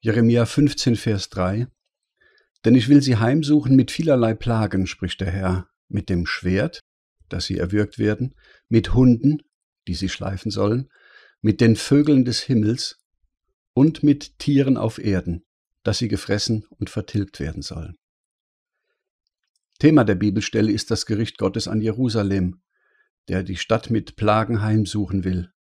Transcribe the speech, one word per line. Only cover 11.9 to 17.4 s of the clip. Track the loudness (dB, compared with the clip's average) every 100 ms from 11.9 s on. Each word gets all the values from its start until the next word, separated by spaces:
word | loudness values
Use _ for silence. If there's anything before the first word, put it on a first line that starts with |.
| 2 4 4 2
des | -2
Himmels | -2 0 0 -2 -6 -12 _ _ _ _ _ _ _
und | 2 2 4
mit | 2 2 -2 _
Tieren | 0 2 2 2
auf | -2 -4
Erden, | -2 -2 -2 -8 _ _ _ _
dass | -4 -2
sie | -2
gefressen | -4 -4 -4 -2 -4 -6
und | _ -8
vertilgt | -8 -6 -4 -6 -6